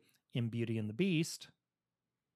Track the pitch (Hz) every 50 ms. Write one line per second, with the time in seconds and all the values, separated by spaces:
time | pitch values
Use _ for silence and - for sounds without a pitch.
0 | _ _ _ _ _ _ - 135 120 117 110 117 117 117 113 113 107 104 107 110
1 | 180 202 175 151 165 - - - - - - _ _ _ _ _ _ _ _ _
2 | _ _ _ _ _ _ _